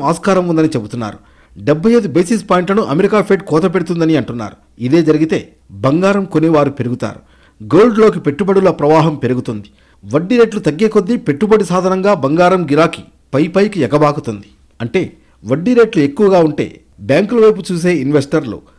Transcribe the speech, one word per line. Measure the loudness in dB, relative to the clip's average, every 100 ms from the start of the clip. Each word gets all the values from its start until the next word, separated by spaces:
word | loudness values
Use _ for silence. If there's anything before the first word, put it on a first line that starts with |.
ఆస్కారం | 0 -2 0 0 0
ఉందని | 0 0
చెబుతున్నారు. | -2 -8 -10 -10 -12 _ _ _ -8
డెబ్బై | -4 0 2
ఐదు | 2 2
బేసిస్ | -2 0 -2 0
పాయింట్లను | -2 0 -2
అమెరికా | 0 0 2 0
ఫెడ్ | 0 -2
కోత | 0 0 0
పెడుతుందని | -2 -2 -2 0 0
అంటున్నారు. | -2 -8 -10 -14 _ -8
ఇదే | 0 2
జరిగితే | 4 2 0 -2 -6 _ _
బంగారం | -4 0 2 2 0 -2
కొనేవారు | 0 2 2 0
పెరుగుతారు. | -2 -6 -6 -8 -12 _ _ _ _
గోల్డ్లోకి | 0 4 4 4 2 2
పెట్టుబడుల | -4 -2 0 2 2
ప్రవాహం | 0 2 2 2 -2
పెరుగుతుంది. | -4 -4 -4 -10 -12 _ _ _
వడ్డీ | -4 -4 0 2
రేట్లు | 2 0
తగ్గే | -4 0 0
కొద్దీ | 2 0 -4
పెట్టుబడి | -2 -2 2 2 2
సాధనంగా | 0 0 0 0
బంగారం | 0 0 2 2 2 0
గిరాకీ | 2 0 -2 -18 _ _
పై | -2 0
పైకి | 0 0 0
ఎగబాకుతుంది. | -2 2 0 0 -8 -10 -14 _ _ _
అంటే | -4 -4 -4 -10 _ _ -4
వడ్డీ | -2 2
రేట్లు | 2 2 2
ఎక్కువగా | 0 2 2 4
ఉంటే | 2 -2 -8 -10 _ -14
బ్యాంకుల | -2 0 0 4 4
వైపు | 2 -4
చూసే | -2 -2 0
ఇన్వెస్టర్లు | 0 0 0 -4 -4 -12 -16